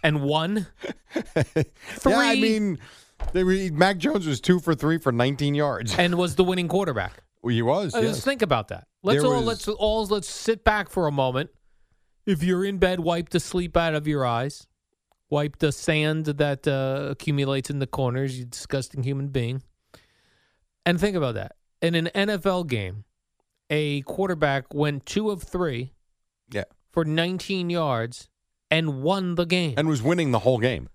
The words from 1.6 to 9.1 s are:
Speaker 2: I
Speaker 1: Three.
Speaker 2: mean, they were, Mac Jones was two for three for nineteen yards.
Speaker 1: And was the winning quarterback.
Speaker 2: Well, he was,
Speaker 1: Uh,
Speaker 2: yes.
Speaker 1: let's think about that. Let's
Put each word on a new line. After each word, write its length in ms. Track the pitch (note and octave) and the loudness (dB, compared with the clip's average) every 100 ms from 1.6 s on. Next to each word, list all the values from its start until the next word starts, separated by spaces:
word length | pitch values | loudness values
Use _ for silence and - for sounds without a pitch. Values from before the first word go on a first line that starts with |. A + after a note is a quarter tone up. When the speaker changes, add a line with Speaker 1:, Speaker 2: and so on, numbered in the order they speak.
| - _ - - F3+ | -2 _ -16 0 2
Speaker 2:
I 300 | A#3 - G#3+ | 4 4 4
Speaker 1:
Three. 60 | |
Speaker 2:
mean, 380 | A3 A3 G#3 D#3+ - - - _ - | 2 2 0 -2 -8 -20 -20 _ -2
they 100 | F3 | 0
were, 120 | F#3 F#3+ F#3+ | 2 2 0
Mac 240 | D3+ F#3 F#3+ | 2 2 4
Jones 280 | C#4+ C4 D#3+ | 0 0 -2
was 140 | C3+ | -2
two 180 | - F3+ | 4 2
for 140 | E3+ | 4
three 240 | D#3 D3 D#3+ | 0 2 2
for 140 | C#3 | 0
nineteen 420 | A#2+ B2+ C#3 C#3+ C#3+ | 2 2 2 0 2
yards. 400 | D3 A2 A2+ - | 0 -2 -2 2
Speaker 1:
And 180 | F3 F3 | 2 2
was 200 | F3+ D3 | 0 4
the 80 | |
winning 240 | F#3 F#3 E3+ | 2 2 0
quarterback. 560 | F#3 F#3 A#2 F#2+ - _ _ | 0 0 -2 -4 -8 _ _
Speaker 2:
Well, 100 | A#2+ | 0
he 80 | A#2 | 2
was, 320 | A#2 D#3+ F#3+ A#3 | 2 2 0 0
Speaker 1:
Uh, 40 | |
Speaker 2:
yes. 80 | A3 | -2
Speaker 1:
let's 100 | C#3 | 0
think 180 | B3+ C4+ | -2 -2
about 260 | G3+ B2 G#2+ | 0 0 -2
that. 180 | F2+ - _ | -12 -16 _
Let's 180 | F#3 | 0